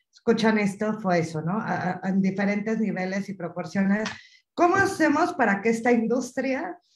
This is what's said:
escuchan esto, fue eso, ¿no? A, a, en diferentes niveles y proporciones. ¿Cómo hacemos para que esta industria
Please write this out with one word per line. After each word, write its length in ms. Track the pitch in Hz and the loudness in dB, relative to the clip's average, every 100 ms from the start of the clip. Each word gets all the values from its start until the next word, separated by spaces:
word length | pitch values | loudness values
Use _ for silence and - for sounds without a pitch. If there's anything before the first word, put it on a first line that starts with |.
| _ | _
escuchan 480 | _ 233 226 220 214 | _ 0 2 4 2
esto, 400 | 202 - 214 214 | 0 -2 -4 -2
fue 180 | 190 175 | 0 0
eso, 240 | 160 156 | 0 -4
¿no? 160 | 160 220 | -4 -4
A, 420 | 170 175 170 - | -4 -4 -4 -4
a, 60 | 190 | -2
en 140 | 190 | 0
diferentes 580 | 185 196 202 208 220 220 | 0 0 -2 -2 -2 -2
niveles 480 | 196 180 185 196 196 | -2 -2 -4 -4 -6
y 60 | |
proporciones. 720 | 190 170 175 170 196 196 208 220 - - _ _ | -10 -10 -8 -6 0 2 0 -2 -10 -18 _ _
¿Cómo 220 | - 349 381 | 2 4 4
hacemos 580 | 381 349 302 294 349 | 2 2 2 4 0
para 260 | 311 220 196 | 2 0 2
que 100 | 226 | 0
esta 220 | 226 247 | 0 2
industria 840 | 226 220 240 254 269 262 262 349 349 _ | 2 2 -2 -2 -4 -4 -4 -6 -12 _